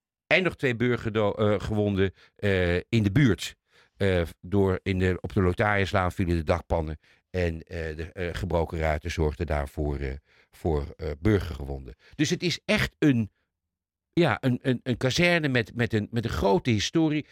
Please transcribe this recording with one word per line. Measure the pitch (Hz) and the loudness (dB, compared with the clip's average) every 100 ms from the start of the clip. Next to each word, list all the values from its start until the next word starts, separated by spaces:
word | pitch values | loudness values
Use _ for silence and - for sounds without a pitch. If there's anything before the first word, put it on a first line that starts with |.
| _ _ - | _ _ -2
En | 160 | 0
nog | 175 - | 0 -2
twee | 135 117 | -2 0
burgerdo-, | 123 117 113 107 104 | 0 0 -2 0 0
eh, | - 104 104 | 2 2 0
gewonden, | - 107 104 98 95 - _ _ | 0 0 0 2 0 -2 _ _
eh, | 104 95 87 87 | 0 2 2 0
in | - 117 | 0 0
de | 101 | 2
buurt. | 101 131 87 - - _ _ _ - | 4 4 2 -2 -12 _ _ _ -2
Eh, | 98 92 82 - | 0 2 0 -6
door | 90 101 95 92 | -2 2 2 2
in | - 92 | -2 0
de, | 92 90 | 2 0
op | 95 | -2
de | - | 0
Lotariuslaan | 92 90 107 101 95 101 90 | 2 2 2 2 0 0 0
vielen | - 87 85 | 0 0 0
de | |
dakpannen. | 78 85 - 85 78 76 _ _ _ | 0 -2 0 -4 -2 -8 _ _ _
En, | 92 87 82 | -4 -2 -4
eh, | - 85 80 78 | -10 -10 -8 -10
de, | 82 | -12
eh, | - 87 | -8 -8
gebroken | 78 92 85 80 82 | -6 -2 0 0 0
ruiten | 80 76 85 | 0 0 -2
zorgden | - 78 73 78 | 0 0 -2 -4
daarvoor, | 73 69 - 73 69 | -4 -4 -4 -4 -4
eh, | 69 67 - _ _ | -6 -8 -14 _ _
voor, | - 90 76 76 - | -6 -2 -2 -4 -8
eh, | 78 73 | -10 -4
burgergewonden. | 92 101 82 71 69 67 64 - _ | 2 2 0 -8 -10 -10 -12 -20 _
Dus | - 151 | -4 -2
het | 170 | 0
is | 175 - | -2 -4
echt | - 208 127 - | -2 0 0 2
een, | 156 120 107 - _ _ _ _ _ _ _ | 2 2 0 -6 _ _ _ _ _ _ _
ja, | - 165 104 | 0 2 2
een, | 131 123 | 0 0
een, | 135 120 | 0 -2
een | - 117 | -2 -2
kazerne | 127 135 175 175 151 | 0 2 2 2 2
met, | 123 113 | 0 -2
met | 117 117 | -2 -2
een, | 110 104 | 0 -2
met | 117 | -4
een | - | -4
grote | - 190 185 - | -2 2 2 2
historie. | 107 - 165 160 151 - | 0 0 0 0 0 -6